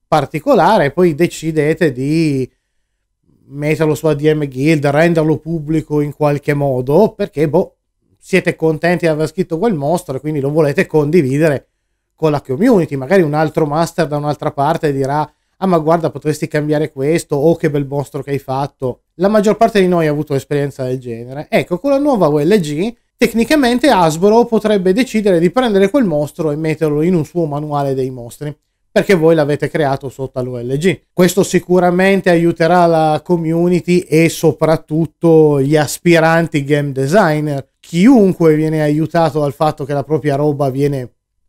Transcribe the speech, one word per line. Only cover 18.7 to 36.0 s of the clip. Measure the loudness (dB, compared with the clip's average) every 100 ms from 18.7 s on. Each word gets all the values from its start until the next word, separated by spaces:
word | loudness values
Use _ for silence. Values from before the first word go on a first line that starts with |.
| -6 -8 -8 _
La | -2 0
maggior | 2 2 2
parte | 2 4
di | 2
noi | 2 0
ha |
avuto | -2 -2
esperienza | -4 -2 -4 -4 -6
del | -6 -6
genere. | -8 -12 -12 -14 -4
Ecco, | -2 -2 -4
con | -2
la | 0
nuova | 0 2 2
O | 2
L | 2 0
G, | 0 -4 -6 -8 _ _
tecnicamente | -2 0 0 2 2 2 2
Hasbro | 4 2 2 2 4 2
potrebbe | 0 0 0 2
decidere | 0 0 0 2 2
di | 2
prendere | 0 0 2 2
quel | 2
mostro | 0 -2 -4 -4 -4
e | -4
metterlo | -4 -2 -2 0
in | 0
un | 0 -2
suo | -4
manuale | -4 -6 -6 -4 -2
dei | -4 -6
mostri, | -8 -16 -14 -14 -14 _ _ _
perché | -4 0
voi | 2 4
l'avete | 2 2 -2 -4
creato | -2 -2 -2 -8
sotto | -10 -10 -8
all'O | -8 -8
L | -6 -2
G. | -2 -4 _
Questo | 0 0 2
sicuramente | 0 -2 0 2 2 2 2 2 2
aiuterà | 2 2 0 2 4 4
la | 2 2 -2
community | -2 -2 0 0 0 0 2 0
e | 2 2 2
soprattutto | 2 -2 0 0 0 -2 -4 -4 _ 4 4 4 2
gli | 2 0
aspiranti | 0 -2